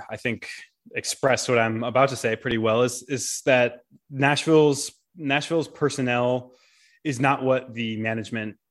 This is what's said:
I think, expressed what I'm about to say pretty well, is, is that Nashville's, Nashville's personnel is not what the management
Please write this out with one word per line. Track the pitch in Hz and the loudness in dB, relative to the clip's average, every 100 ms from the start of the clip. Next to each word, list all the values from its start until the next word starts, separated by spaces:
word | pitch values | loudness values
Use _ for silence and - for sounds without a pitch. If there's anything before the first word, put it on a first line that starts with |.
| - | -8
I | 110 | -8
think, | 123 110 - - - _ _ | -6 -6 -8 -16 -18 _ _
expressed | - - - 135 117 - | -10 -8 -2 0 2 2
what | 120 | 2
I'm | 113 113 | 2 0
about | 120 120 135 | -2 2 2
to | 127 | 2
say | 117 | -4
pretty | 110 131 117 | -2 -2 0
well, | 110 113 | 2 2
is, | 127 - | 2 -2
is | - 131 - - | -6 -6 -6 -4
that | - 127 120 - _ _ - | 2 4 4 -2 _ _ -12
Nashville's, | 135 139 143 - 156 151 135 - - _ | 0 2 2 4 6 6 2 -4 -12 _
Nashville's | - 143 139 143 165 147 | -10 -2 -2 0 -2 -2
personnel | - 147 139 127 120 123 127 127 _ _ _ _ _ | -2 -2 0 -2 0 0 0 -4 _ _ _ _ _
is | 156 123 | -6 0
not | 135 131 | 0 2
what | 131 131 127 | 2 0 -2
the | 117 117 110 | -6 -6 -4
management | 110 113 104 113 107 - _ | -4 -4 -6 -8 -8 -12 _